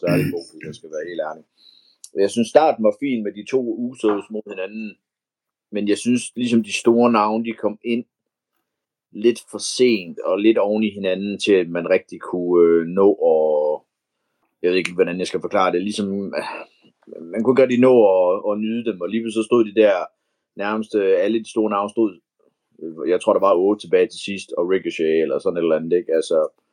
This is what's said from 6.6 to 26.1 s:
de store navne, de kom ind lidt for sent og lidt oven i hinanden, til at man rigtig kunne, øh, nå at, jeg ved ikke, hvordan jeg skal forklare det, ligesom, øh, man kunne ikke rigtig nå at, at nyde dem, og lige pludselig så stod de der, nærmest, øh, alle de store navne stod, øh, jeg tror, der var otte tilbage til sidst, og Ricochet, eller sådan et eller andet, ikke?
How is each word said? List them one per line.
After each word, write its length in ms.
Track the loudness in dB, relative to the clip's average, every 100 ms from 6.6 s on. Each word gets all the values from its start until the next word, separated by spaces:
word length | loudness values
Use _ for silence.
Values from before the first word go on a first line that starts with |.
de 160 | 0 0
store 320 | 2 4 4
navne, 340 | 4 2 0 -4
de 80 |
kom 260 | -6 -6 -6
ind 220 | -6 -6 -6 _ _ _ _ _ _ _ _ _ _
lidt 280 | 0 0 0 -6
for 60 | -12
sent 600 | -8 0 2 2 -4 -8
og 180 | -4 2
lidt 180 | 2 2
oven 260 | 2 0
i 100 | -2
hinanden, 460 | -2 -4 -2 -4 -4
til 140 | 2
at 160 | 2 2
man 200 | -4 0
rigtig 320 | -2 -2 -14
kunne, 420 | -8 -6 2 4 6
øh, 180 | 4 2
nå 220 | 2 2 4 2
at, 480 | 2 2 0 0 -4 -8 _ _ _ _ _ _ _
jeg 80 | -2
ved 60 | 0
ikke, 160 | -2
hvordan 260 | -2 -2 -2
jeg 80 | -6
skal 140 | -6
forklare 300 | -4 0 0
det, 100 | 0
ligesom, 440 | -4 -4 -4 -6 -6
øh, 180 | -8 -8 -12 -16 _ _ _ -20 -20 -10
man 100 | -4
kunne 100 | 0
ikke 80 | 2
rigtig 180 | 4 4
nå 160 | 6 6 6 4
at, 340 | 2 0 -2
at 80 | -4
nyde 320 | -4 -4 -6
dem, 100 | -6
og 80 | -6
lige 120 | -6
pludselig 220 | -4 -4
så 40 | 0
stod 180 | 2 4
de 100 | 6
der, 240 | 6 4 -2 _ _ _ _ -8
nærmest, 400 | -4 -4 -2 0
øh, 200 | 2 2
alle 200 | 2 -2
de 100 | -2
store 200 | -2 0
navne 200 | -2 -2
stod, 300 | 0 0 -2 _ _ _ _ _ _
øh, 260 | -14 -8 -2
jeg 120 | 0
tror, 120 | 2
der 60 | 2
var 160 | 4 4
otte 280 | 2 0
tilbage 240 | 0 0 0
til 120 | -2
sidst, 320 | -10 -10 -8 -6
og 120 | -2
Ricochet, 520 | -2 -4 -4 0 0
eller 180 | 0 -2
sådan 180 | -4 -2
et 40 |
eller 140 | 0 0
andet, 220 | 0 -2
ikke? 160 | 0